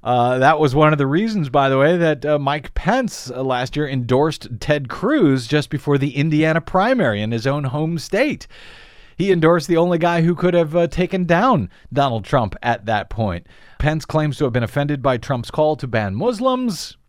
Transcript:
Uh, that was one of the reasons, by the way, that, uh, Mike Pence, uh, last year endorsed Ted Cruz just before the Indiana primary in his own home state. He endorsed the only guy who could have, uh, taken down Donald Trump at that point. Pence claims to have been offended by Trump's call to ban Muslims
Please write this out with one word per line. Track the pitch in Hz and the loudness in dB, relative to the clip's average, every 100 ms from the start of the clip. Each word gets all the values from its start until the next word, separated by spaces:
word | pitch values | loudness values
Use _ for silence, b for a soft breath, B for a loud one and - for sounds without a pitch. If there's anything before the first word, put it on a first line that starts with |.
Uh, | 117 123 120 127 | 0 0 2 4
that | 131 151 | 4 4
was | 151 135 | 2 4
one | 151 | 4
of | 151 | 4
the | 135 | 2
reasons, | 151 226 208 147 | 0 0 -2 0
by | 143 139 | 2 2
the | 135 | 4
way, | 143 180 | 2 2
that, | 165 147 | 0 0
uh, | 147 151 | 0 0
Mike | 139 151 135 - | 0 -4 -4 -4
Pence, | 170 240 240 - - | 0 0 -2 -6 -12
uh, | 127 | -6
last | 135 123 127 143 | -2 -2 -2 -4
year | 147 | -4
endorsed | 135 120 127 156 - - 113 | -4 0 2 2 -2 -10 -12
Ted | - 147 127 | -2 -2 -2
Cruz | - 202 302 170 135 117 | -4 0 2 4 2 0
just | 151 143 | -2 -2
before | 143 - 143 | -6 0 0
the | 143 135 | 0 0
Indiana | 156 151 156 160 | 0 2 2 0
primary | - 185 208 262 147 104 | 0 0 0 2 0 0
in | 107 | -2
his | 117 107 | -2 -2
own | 143 139 | -2 -4
home | 139 156 165 | -4 -4 -4
state. | - 190 294 220 - B B B B B B B | -4 -2 -2 -4 -10 B B B B B B B
He | 190 | 0
endorsed | 175 160 170 147 | 4 4 4 2
the | 170 | 2
only | 175 170 | 2 2
guy | 170 170 | 0 2
who | 165 170 | 2 2
could | 175 | 2
have, | 175 165 170 | 2 2 0
uh, | 170 | 0
taken | - 180 190 | 0 -2 -2
down | 175 170 247 208 95 b b | 2 2 4 2 0 b b
Donald | 123 139 113 98 | -2 0 -2 0
Trump | 143 110 - | 0 0 -4
at | - 110 101 | -4 -4 -2
that | 107 95 | -4 -4
point. | - 107 87 - b b b | -4 -2 -4 -10 b b b
Pence | 143 156 - | -2 -2 -2
claims | 160 151 135 | -2 -2 -2
to | |
have | 143 | -2
been | 120 | 0
offended | 113 - 147 147 | -2 -2 -2 -2
by | 135 123 | 0 -2
Trump's | - 131 113 | -2 -6 -4
call | - 156 156 | 0 0 0
to | 135 | -4
ban | 113 104 | -4 -2
Muslims | 98 214 220 254 254 247 170 - - | -2 -4 -2 -2 0 -2 -6 -10 -16